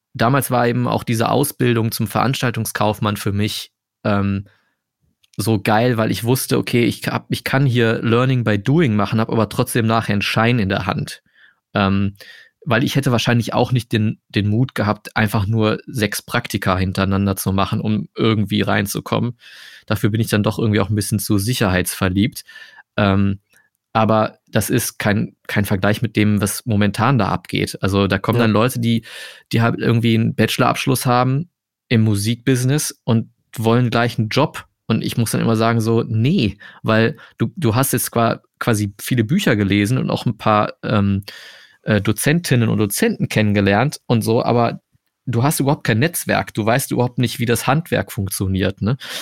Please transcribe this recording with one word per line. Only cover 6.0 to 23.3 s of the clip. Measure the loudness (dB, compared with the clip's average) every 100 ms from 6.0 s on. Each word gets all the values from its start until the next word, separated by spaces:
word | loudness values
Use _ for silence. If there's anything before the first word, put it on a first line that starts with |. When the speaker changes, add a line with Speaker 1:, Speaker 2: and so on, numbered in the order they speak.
| -2
Speaker 1:
ich | -2
wusste, | 0 -2 0 -2
okay, | 0 0
ich | 0 -2 -4
hab, | -6 -4
ich | -6
kann | -2 0 2
hier | 2 2 0
Learning | 2 2 2 0
by | 0 0
Doing | 2 2 2
machen, | 2 0 0
hab | 0
aber | 0 0
trotzdem | -2 -2 0 2
nachher | 0 0
einen | -2
Schein | 0 2 2 2
in | 0
der | -2 -2
Hand. | -4 -6 -12 _ _ _ _ _
Ähm, | 0 2 2 0 -6 -20 -20 -20 _ -2
weil | 0
ich | 2
hätte | 0 0
wahrscheinlich | 0 2 0 0
auch | 0 0
nicht | 0 0
den, | 0 0 -4 _
den | -2 0
Mut | 0 0
gehabt, | -2 -2 -2 -4 -2
einfach | 0 0 0
nur | 2 2 0 -6
sechs | -4 -4 -4
Praktika | -6 -6 -4 -4 -2 0
hintereinander | 0 0 0 0 0 -2
zu | -2
machen, | 0 0 -2
um | -2 -2 -4
irgendwie | -2 0 0 0 0
reinzukommen. | 0 0 -2 -6 -2 -2 -2 -6 -18 -20 -20 -14 -6
Dafür | -2 0
bin | 0
ich | 0
dann | 0
doch | 0 0
irgendwie | 0 2
auch | 0
ein |
bisschen | -2 -2 -2
zu | 0 0
sicherheitsverliebt. | 0 0 2 2 0 -2 0 2 0 -2 -18 -20 -20 -20 -8 0
Ähm, | 2 2 2